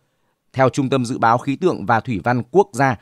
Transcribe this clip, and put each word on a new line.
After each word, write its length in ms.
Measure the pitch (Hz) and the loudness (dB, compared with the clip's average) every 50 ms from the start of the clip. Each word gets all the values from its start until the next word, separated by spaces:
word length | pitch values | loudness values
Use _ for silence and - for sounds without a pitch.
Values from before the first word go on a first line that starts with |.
| _ _ _ _ _ _ _ _ _ _ | _ _ _ _ _ _ _ _ _ _
Theo 160 | - 127 135 127 | -2 0 0 2
Trung 220 | - 147 147 127 | 2 0 -2 0
tâm 140 | 135 131 123 | 0 -2 -2
Dự 140 | 113 135 - | -2 -2 0
báo 200 | 117 113 117 123 | 2 2 2 2
Khí 180 | - 143 135 | 0 -4 -4
tượng 300 | - 185 175 135 - 98 | -2 0 -2 -2 -2 -2
và 140 | 92 117 110 | 0 0 0
Thủy 200 | - 131 113 87 - | 0 -2 -6 -4 -2
văn 180 | 120 123 123 117 _ | -2 -2 -2 -2 _
Quốc 180 | - 185 208 - | 2 0 0 0
gia, 240 | - 113 139 135 117 - | 0 0 0 0 0 -4